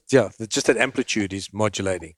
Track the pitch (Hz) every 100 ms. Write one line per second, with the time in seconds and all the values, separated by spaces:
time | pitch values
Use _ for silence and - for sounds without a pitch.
0 | - 135 101 - 113 - - 120 127 127
1 | 120 113 98 98 92 98 107 98 98 90
2 | 92